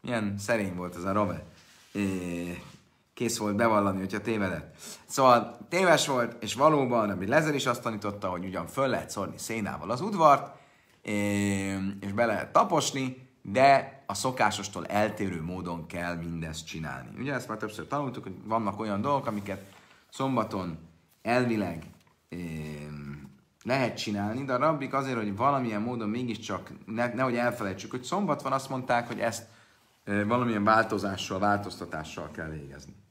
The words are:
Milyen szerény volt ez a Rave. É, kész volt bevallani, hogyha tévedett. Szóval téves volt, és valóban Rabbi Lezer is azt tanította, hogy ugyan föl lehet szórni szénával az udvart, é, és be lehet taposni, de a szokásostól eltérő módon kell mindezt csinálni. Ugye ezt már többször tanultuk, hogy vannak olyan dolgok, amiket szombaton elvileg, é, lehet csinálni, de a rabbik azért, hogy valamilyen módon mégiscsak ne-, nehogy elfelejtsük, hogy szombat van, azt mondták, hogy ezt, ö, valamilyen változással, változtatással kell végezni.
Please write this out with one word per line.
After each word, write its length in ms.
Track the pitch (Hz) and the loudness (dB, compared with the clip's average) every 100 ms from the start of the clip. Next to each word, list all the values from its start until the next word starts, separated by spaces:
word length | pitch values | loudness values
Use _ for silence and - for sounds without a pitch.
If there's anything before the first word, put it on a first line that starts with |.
Milyen 360 | - 120 104 101 | -2 -2 -2 -4
szerény 380 | 101 117 98 90 | 0 0 0 -4
volt 200 | 90 87 | -8 -6
ez 80 | |
a 80 | 92 | 0
Rave. 340 | 101 98 82 - - - - - | 2 2 -2 -10 -20 -20 -20 -8
É, 720 | 101 98 92 90 85 87 87 - - _ _ _ | -2 0 0 -4 -4 -4 -8 -12 -20 _ _ _
kész 240 | - 117 - | -4 -2 0
volt 180 | 107 101 | 0 4
bevallani, 440 | 117 107 101 95 | 6 6 4 0
hogyha 220 | 95 107 | -2 -2
tévedett. 540 | 107 110 95 82 - - - - - | -2 0 0 -2 -8 -16 -18 -18 -8
Szóval 520 | - 131 120 107 - - | 6 8 8 6 -10 -2
téves 380 | 175 190 151 147 | 4 6 6 6
volt, 360 | 131 117 117 | 2 0 -2
és 100 | 107 | -6
valóban 540 | 117 147 151 127 120 104 | 4 6 6 4 2 2
Rabbi 180 | 90 95 | 0 2
Lezer 300 | 143 156 143 | 4 4 0
is 100 | 131 | 0
azt 160 | 120 | 0
tanította, 480 | 120 107 101 101 95 | -2 -4 -6 -4 -4
hogy 160 | 87 95 | -4 -6
ugyan 220 | 92 78 | -6 -6
föl 200 | - 135 | 0 0
lehet 220 | 101 85 | 0 -4
szórni 280 | - 90 - | -6 -6 -6
szénával 540 | - 113 95 73 80 | -6 -4 -4 -6 -4
az 100 | 127 | -4
udvart, 540 | 190 202 156 135 - - - _ _ _ | -2 6 8 8 4 -16 -20 _ _ _
é, 960 | - 104 104 101 101 98 98 98 98 98 | -4 0 2 2 2 0 -2 -2 -4 -4
és 120 | 101 | -6
be 140 | 104 117 | 0 0
lehet 260 | 98 - | 0 2
taposni, 800 | - - 165 131 139 131 131 - _ | 4 4 2 0 -2 -4 -6 -18 _
de 640 | - 110 139 135 - - - | -2 6 8 8 4 -12 -8
a 60 | |
szokásostól 720 | 98 131 127 107 101 95 92 85 | -2 -2 2 0 0 -6 -8 -2
eltérő 560 | 104 107 104 98 87 | 2 0 0 -4 -2
módon 440 | 80 92 87 85 80 | -6 -6 -6 -8 -8
kell 300 | 85 87 85 | -6 -4 -4
mindezt 500 | 85 85 80 80 - | -6 -6 -6 -8 -10
csinálni. 440 | 80 78 65 62 - | -8 -8 -8 -12 -8
Ugye 140 | 131 | -4
ezt 140 | 131 - | -4 -4
már 100 | 110 | -6
többször 300 | 107 - - | -6 -8 -4
tanultuk, 360 | 143 139 113 | -4 -4 -6
hogy 120 | 101 92 | -10 -12
vannak 360 | 104 113 104 101 | -2 0 0 -2
olyan 220 | 110 101 | -2 0
dolgok, 260 | 127 139 120 | 2 0 0
amiket 440 | 104 98 98 - - - - _ | -4 -6 -8 -10 -20 -20 -20 _
szombaton 680 | - 135 120 110 101 90 80 80 - _ _ | -4 0 0 0 -4 -4 -8 -14 -20 _ _
elvileg, 640 | 107 123 120 110 92 82 - - _ _ _ | 0 2 2 2 -2 -4 -12 -20 _ _ _
é, 580 | 87 87 78 76 73 73 73 71 73 69 - _ _ | -8 -6 -6 -6 -8 -10 -10 -10 -12 -14 -20 _ _
lehet 340 | 113 131 120 - | -2 0 0 -2
csinálni, 480 | - 101 104 120 139 | -4 -2 -2 -2 -2
de 80 | |
a 40 | 123 | 2
rabbik 360 | 151 156 135 | 2 2 -2
azért, 240 | 135 135 120 | -2 -2 -2
hogy 180 | 104 98 | -2 2
valamilyen 460 | 131 139 123 104 | 2 2 0 -2
módon 280 | 117 120 104 | -2 -2 -2
mégiscsak 600 | 117 123 101 - 92 - - - | -2 -2 -6 -4 -6 -6 -16 -8
ne-, 280 | 110 120 | -2 -2
nehogy 220 | 113 131 120 | 0 0 2
elfelejtsük, 560 | 120 120 101 92 - | 0 0 -4 -4 -6
hogy 120 | 127 | -8
szombat 380 | - 180 196 139 | -2 -2 0 0
van, 100 | 135 | 0
azt 180 | 135 131 | -2 -2
mondták, 380 | 131 123 120 120 | -6 2 0 0
hogy 120 | 107 | -2
ezt, 280 | 117 - - - - _ _ _ | -2 -2 -12 -20 -20 _ _ _
ö, 220 | - 104 104 | -2 0 2
valamilyen 380 | 120 120 107 | 2 2 4
változással, 760 | 101 110 110 104 98 92 - 95 | 6 6 6 0 -2 -4 -4 0
változtatással 920 | 104 101 98 - 85 78 80 - 78 | 2 2 0 -10 -8 -8 -8 -10 -10
kell 180 | 76 78 | -8 -8
végezni. 460 | 78 69 69 71 - _ | -8 -12 -16 -18 -20 _